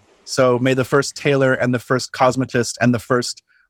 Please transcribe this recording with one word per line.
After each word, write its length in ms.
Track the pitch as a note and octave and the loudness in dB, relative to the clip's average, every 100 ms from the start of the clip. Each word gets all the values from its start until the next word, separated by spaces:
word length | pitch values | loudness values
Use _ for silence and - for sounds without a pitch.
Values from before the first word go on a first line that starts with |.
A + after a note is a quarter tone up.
| _ _ | _ _
So 340 | - - B2+ B2 | -8 0 2 2
may 140 | C3 | 0
the 120 | C3 B2 | 0 0
first 280 | C#3+ C3+ | 0 0
tailor 380 | - D3 C#3 C3 | -4 0 2 2
and 220 | B2+ B2 | 2 0
the 40 | B2 | -2
first 340 | - B2+ - | -2 -4 -4
cosmetist 640 | - B2+ B2+ B2+ A#2+ A#2 - | 0 0 0 -2 -2 -4 -2
and 140 | A#2+ | 0
the 40 | A#2+ | 0
first 440 | - B2 A#2 - _ _ _ | 0 -2 -2 -10 _ _ _